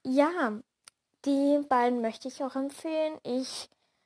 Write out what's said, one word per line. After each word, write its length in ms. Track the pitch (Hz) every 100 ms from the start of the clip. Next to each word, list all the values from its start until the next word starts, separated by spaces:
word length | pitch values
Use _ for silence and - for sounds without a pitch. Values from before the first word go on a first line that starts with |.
ja, 560 | 262 262 294 359 254 214 - _ - _ _ _
die 400 | 277 277 285 294 285
beiden 320 | 247 240 247
möchte 260 | 226 220 262
ich 160 | -
auch 140 | 269 269
empfehlen. 640 | 277 - 320 311 311 311
Ich 480 | - 247 262 - - _ _ _